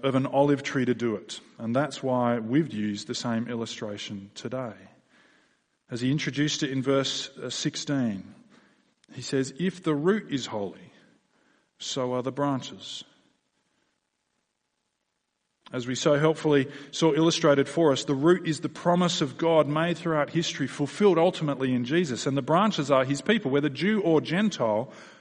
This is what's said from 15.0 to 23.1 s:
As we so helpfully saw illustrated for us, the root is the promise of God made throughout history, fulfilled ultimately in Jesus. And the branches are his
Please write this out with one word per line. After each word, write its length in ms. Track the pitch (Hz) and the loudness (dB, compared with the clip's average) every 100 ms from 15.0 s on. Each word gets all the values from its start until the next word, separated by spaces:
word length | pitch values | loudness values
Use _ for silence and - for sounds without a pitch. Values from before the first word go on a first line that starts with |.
| _ _ _ _ _ _ - | _ _ _ _ _ _ -12
As 140 | 127 120 | -8 -6
we 80 | |
so 240 | 123 165 147 | 0 2 4
helpfully 500 | 156 156 156 143 135 - - | 4 2 4 4 2 -4 -14
saw 240 | - 160 | 0 2
illustrated 560 | 147 165 160 160 143 139 | 4 4 4 4 4 4
for 200 | - 160 | 2 4
us, 140 | 131 | 4
the 100 | - | 0
root 320 | 139 156 180 165 | 2 4 4 2
is 140 | 147 | -4
the 80 | 147 | -6
promise 540 | - 175 175 180 175 | -4 0 2 2 0
of 160 | 143 120 | -2 -2
God 280 | 165 160 143 | 2 4 4
made 300 | 151 170 165 | 2 -2 -2
throughout 320 | 165 156 143 | -2 0 0
history, 380 | 165 170 - 135 | -2 -2 -4 -6
fulfilled 520 | - 143 - 208 165 | -4 -4 2 4 6
ultimately 540 | 175 180 156 127 135 | 4 2 -2 -2 0
in 120 | 127 120 | 0 0
Jesus. 400 | 165 170 117 147 | 0 0 -2 -2
And 100 | 135 | -2
the 60 | |
branches 480 | 131 165 214 180 139 | 2 2 4 0 2
are 140 | 135 | 2
his 180 | 131 | 2